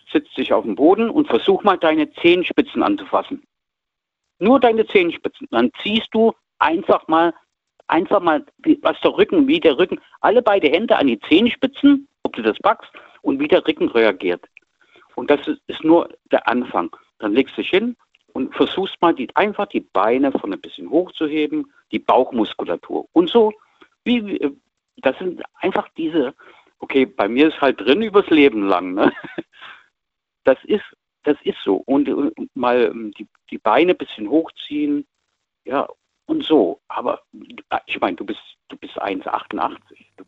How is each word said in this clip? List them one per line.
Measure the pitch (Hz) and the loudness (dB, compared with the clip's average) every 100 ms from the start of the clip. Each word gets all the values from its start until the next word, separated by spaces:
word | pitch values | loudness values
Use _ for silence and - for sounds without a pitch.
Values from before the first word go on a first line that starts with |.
| - | -4
setzt | 165 - - | -4 -4 -6
dich | 123 | 0
auf | 110 | 0
den | 107 | 0
Boden | 101 151 202 226 | 2 2 4 2
und | 156 - | 0 0
versuch | 117 - 190 | 0 0 2
mal | 208 180 | 2 2
deine | 165 156 147 | 0 0 -2
Zehenspitzen | - 170 180 160 - 127 123 | 0 2 2 0 -2 -2 -2
anzufassen. | 98 101 95 95 - - _ _ _ _ _ _ _ _ _ _ | -2 -2 -2 -4 -4 -12 _ _ _ _ _ _ _ _ _ _
Nur | 185 262 | 2 4
deine | 247 226 214 | 4 2 2
Zehenspitzen. | 208 175 - - - - | 2 2 -2 -10 -10 -4
Dann | - - - | 0 0 -2
ziehst | 202 220 - | -4 -4 -2
du | 220 226 - _ _ | 2 2 0 _ _
einfach | - 165 - 190 - | -2 0 0 0 2
mal, | 160 170 - _ _ _ _ - | 2 2 -2 _ _ _ _ -2
einfach | - 190 208 | -2 2 2
mal, | 175 151 - _ | 2 0 -4 _
wie, | - - | 0 2
was | - 156 | 0 0
der | 160 151 | 0 2
Rücken, | - 185 135 | 2 2 2
wie | 165 | 2
der | 156 131 | 2 2
Rücken, | 180 151 _ _ | 0 -4 _ _
alle | 151 226 | 0 2
beide | 233 202 143 | 2 2 2
Hände | 160 226 - | 0 0 0
an | 139 | 2
die | 113 - | -2 2
Zehenspitzen, | 160 233 - 269 - 285 277 277 _ | 4 4 0 -6 2 4 4 0 _
ob | - | -8
du | - | -2
das | 110 - | -2 0
packst, | - 226 - - - _ | 0 -2 -6 -20 -20 _
und | - 139 | -6 -4
wie | 147 | 2
der | 175 - | 2 2
Rücken | 156 170 | -2 -2
reagiert. | 117 110 92 92 87 - _ _ _ _ _ _ - | 2 2 2 -4 -4 -8 _ _ _ _ _ _ -8
Und | 123 | 0
das | 143 156 | 0 -2
ist, | - - | -10 -10
ist | - | -4
nur | 160 170 - - _ | 2 2 2 -10 _
der | 139 - | -2 0
Anfang. | 123 123 95 85 - _ _ | -4 -2 -4 -6 -10 _ _
Dann | 107 | -2
legst | 113 131 - | -2 -2 -6
du | |
dich | 98 | -2
hin | 185 233 240 _ _ _ | -2 -2 -8 _ _ _
und | - 131 | -10 -8
versuchst | - 143 - 190 - | -2 -2 -2 -6 0
mal, | 170 | 0
die, | 151 117 | 0 -4
einfach | - 202 196 202 | -2 -2 -4 -6
die | 113 | -6
Beine | - - 196 127 139 | -4 -2 0 0 0
von | - 104 | -2 -6
ein | 92 | -10
bisschen | - - 139 | -14 -18 -4
hochzuheben, | 156 180 - 156 156 151 151 143 _ _ | -2 -2 -6 -4 -2 -4 -4 -8 _ _
die | 110 | -6
Bauchmuskulatur. | - 110 131 123 101 - - 87 - 82 - | 2 2 2 -2 -4 -6 -8 -8 -8 -10 0
Und | 160 175 | 0 4
so, | 233 214 214 _ _ _ _ | 4 2 0 _ _ _ _
wie, | - 240 | -4 -2
wie, | 208 - 143 139 _ _ _ _ | -2 -6 -6 -8 _ _ _ _
das | 135 131 | -4 -4
sind | 185 165 - _ | -8 -10 -14 _
einfach | 185 202 - - | -4 -4 -6 -8
diese, | 160 160 127 - - _ _ _ | -4 -2 -2 -6 -20 _ _ _
okay, | - 139 131 | -4 0 0
bei | - 101 | 0 -2
mir | 120 160 | 2 0
ist | - | 2
halt | 135 - | -2 0
drin | 117 165 | 0 0
übers | 226 196 190 | 2 0 4
Leben | 156 139 110 98 | 4 4 4 0
lang, | 90 92 | 0 -2
ne? | 95 135 - - - | -2 -2 -2 -10 -14
<laughs> | - _ - - _ _ _ _ _ _ | -16 _ -20 -20 _ _ _ _ _ _
Das | - 127 | 0 0
ist, | - 208 - _ _ _ | -2 -4 -4 _ _ _
das | - 147 | -4 -4
ist | - - | -6 -6
so. | - 95 - | -2 -2 0
Und, | 139 135 | 0 0
und | 92 147 - - - | -2 -6 -8 -12 -4
mal, | 123 123 117 | 0 0 0
ähm, | 113 107 98 | -4 -12 -14
die, | 107 _ _ | -20 _ _
die | - | -6
Beine | 110 117 180 | 0 2 2
ein | 175 | 0
bisschen | 139 - 104 | -6 -10 -4
hochziehen, | 147 165 - - 147 147 147 139 _ _ _ _ _ | -2 -2 -10 -10 -4 -2 -4 -6 _ _ _ _ _
ja, | - 139 - - _ _ - | -8 -6 -6 -10 _ _ -6
und | 311 | -6
so. | - 143 92 - - | 0 2 2 -2 -12
Aber, | - 120 - _ - - 240 - | -8 -6 -8 _ -20 -20 -20 -8
ah, | - - | -8 -8
ich | - | -6
meine, | 110 90 | -6 -6
du | |
bist, | 104 107 - _ _ | -10 -14 -16 _ _
du | - | -20
bist | - - | -18 -10
eins | 101 95 - | -8 -8 -8
achtundachtzig. | 110 - 101 - - _ _ _ | -8 -8 -8 -8 -8 _ _ _
Du | - | -20